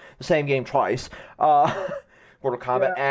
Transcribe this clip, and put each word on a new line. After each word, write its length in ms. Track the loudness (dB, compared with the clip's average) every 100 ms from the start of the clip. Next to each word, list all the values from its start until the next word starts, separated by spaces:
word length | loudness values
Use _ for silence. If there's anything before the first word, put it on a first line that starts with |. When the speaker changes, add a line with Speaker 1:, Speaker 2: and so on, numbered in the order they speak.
| -18 -10
Speaker 1:
the 60 |
same 220 | 0 0 2
game 180 | -2
twice. 460 | 0 0 0 -2 -6 -16 -18 0
Uh, 500 | 4 4 4 0 -8 -10 -14
<laughs> 300 | _ -20 _
Mortal 160 | -4 -4
Kombat 340 | -2 0 0 0
Speaker 2:
Yeah. 60 | 0